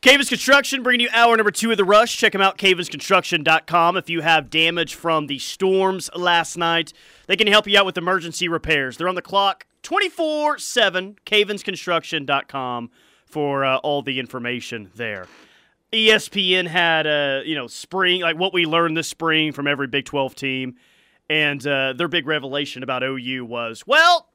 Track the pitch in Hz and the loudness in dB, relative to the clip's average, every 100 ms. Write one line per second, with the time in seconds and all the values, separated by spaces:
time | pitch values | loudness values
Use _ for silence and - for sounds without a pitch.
0 | 262 277 277 247 - 285 - 269 247 247 | 6 4 4 -2 4 4 4 -4 0 0
1 | 240 226 233 226 208 - 226 220 190 208 | 2 4 4 4 2 0 0 2 4 6
2 | 233 - 220 196 196 - 196 180 175 151 | 4 2 0 2 0 2 0 0 -2 -10
3 | - 190 - 170 151 160 - 170 170 185 | 2 2 2 -2 2 0 2 2 4 2
4 | - 165 156 160 127 156 165 170 160 - | -4 -4 2 2 2 0 0 0 -4 -4
5 | 165 160 147 139 - - 190 190 190 190 | -2 -2 -2 -8 -10 -2 0 2 2 -2
6 | - 170 175 170 160 175 170 165 160 - | -8 -4 2 2 0 -2 0 0 -2 -12
7 | - _ - 185 208 208 208 202 190 180 | -20 _ -4 0 4 4 6 4 4 0
8 | 175 185 170 156 180 165 - 156 131 120 | 0 -2 -2 -6 -4 -4 0 0 0 -4
9 | 175 180 - 196 196 - - _ - 370 | -4 -4 -2 0 2 -2 -12 _ -4 -2
10 | 381 - 320 302 302 302 - - 208 180 | -2 -2 -2 0 -2 -2 -4 0 0 0
11 | 190 208 - 214 202 202 - 185 - 170 | -8 -16 -2 0 0 -2 -6 -8 -2 -2
12 | - 160 139 139 - 139 127 120 117 _ | -2 -6 -2 -2 -2 -8 -6 -6 -8 _
13 | _ _ _ 151 143 139 135 131 151 143 | _ _ _ -6 -2 0 0 0 0 -2
14 | 139 131 120 127 120 123 - 117 98 104 | -2 -6 -6 -8 -6 -6 -8 -12 -12 -10
15 | 117 101 90 - _ _ _ _ _ 226 | -8 -8 -12 -20 _ _ _ _ _ 2
16 | 220 214 - 202 185 185 175 175 170 160 | 4 4 2 -4 0 0 0 0 2 2
17 | 151 147 143 135 135 151 120 - - 185 | 0 0 0 -4 -4 -6 -8 -14 -8 0
18 | 180 180 170 160 190 185 165 165 170 160 | 2 2 -2 -2 -2 0 0 2 0 -2
19 | 151 - 165 156 156 143 143 143 139 139 | -6 -4 0 0 0 -2 -4 -2 -2 -4
20 | - 143 135 - 135 131 131 127 _ _ | -4 -4 -4 -6 -6 -6 -8 -12 _ _
21 | _ _ _ 156 151 143 135 139 135 131 | _ _ _ 0 2 -2 -2 0 -2 -2
22 | 165 170 135 151 135 139 143 127 127 127 | -2 -2 -2 -4 -4 -6 -6 -8 -6 -4
23 | 127 135 123 131 120 120 117 113 - 285 | -4 -6 -6 -8 -8 -8 -8 -10 0 4
24 | 339 349 _ | 6 4 _